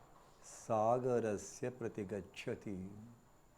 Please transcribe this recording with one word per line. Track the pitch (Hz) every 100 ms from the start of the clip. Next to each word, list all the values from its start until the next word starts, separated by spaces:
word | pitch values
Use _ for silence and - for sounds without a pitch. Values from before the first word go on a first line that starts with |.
| - - - -
सागरस्य | - - - 110 110 127 127 120 110 101 90 - 123
प्रतिगच्छति, | - 113 104 98 104 92 - - 110 - 95 92 101 113 117 - - -